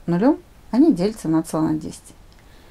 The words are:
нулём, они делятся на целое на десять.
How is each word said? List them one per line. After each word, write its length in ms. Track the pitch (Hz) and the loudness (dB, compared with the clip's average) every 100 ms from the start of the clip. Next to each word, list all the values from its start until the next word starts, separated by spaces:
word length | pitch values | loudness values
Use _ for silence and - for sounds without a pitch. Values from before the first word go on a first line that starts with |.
| - | -4
нулём, 340 | 175 247 349 - - - | 0 2 0 -6 -20 -4
они 200 | 226 330 | 2 4
делятся 380 | 175 196 226 160 | 4 -2 -4 -2
на 140 | 160 | -2
целое 300 | 165 160 156 | -2 -4 -2
на 60 | 156 | -4
десять. 340 | 160 - - - - - - - - | -6 -16 -20 -20 -20 -20 -20 -20 -20